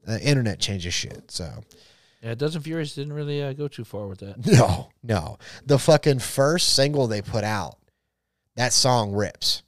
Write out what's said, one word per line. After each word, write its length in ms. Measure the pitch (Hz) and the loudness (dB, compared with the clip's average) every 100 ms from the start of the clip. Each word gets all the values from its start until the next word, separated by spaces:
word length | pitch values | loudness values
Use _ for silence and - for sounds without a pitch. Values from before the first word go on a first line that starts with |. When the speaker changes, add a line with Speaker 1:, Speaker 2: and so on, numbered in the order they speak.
Speaker 1:
the 160 | 87 110 123 | -6 -4 2
internet 320 | 139 113 95 | 2 2 -2
changes 360 | - 98 87 | -4 -4 -4
shit, 360 | - - - - | -6 -6 -12 -12
so. 320 | - 82 - - - _ _ _ _ | -10 -10 -12 -20 -20 _ _ _ _
Speaker 2:
Yeah, 120 | 113 | -10
Dozen 260 | 113 147 165 | -4 -4 -4
Furies 320 | 147 165 147 | -6 -6 -6
didn't 200 | 139 147 | -8 -8
really, 280 | 147 147 143 | -6 -6 -4
uh, 100 | 143 | -6
go 120 | 135 147 | -6 -8
too 180 | - | -8
far 220 | 110 101 101 | -12 -10 -10
with 120 | 95 | -10
that. 260 | 98 101 160 | -14 -4 6
Speaker 1:
<laughs> 0 | |
No, 440 | 156 104 87 - _ | 6 6 2 -4 _
no. 360 | 120 104 76 - - - | -2 -2 -2 -12 -18 -18
The 140 | - 139 | 2 4
fucking 400 | - 151 151 135 | 6 4 4 0
first 560 | - - 139 170 - | -2 0 2 2 2
single 320 | - 139 147 120 | 4 2 2 0
they 160 | 104 | -2
put 220 | - 113 | -4 -4
out, 340 | 104 107 78 - _ _ _ _ _ _ _ - | -2 -4 -6 -12 _ _ _ _ _ _ _ -2
that 160 | 123 | 0
song 380 | - 135 123 104 | 4 4 4 2
rips. 500 | 98 101 - - - | 0 -2 -2 -4 -4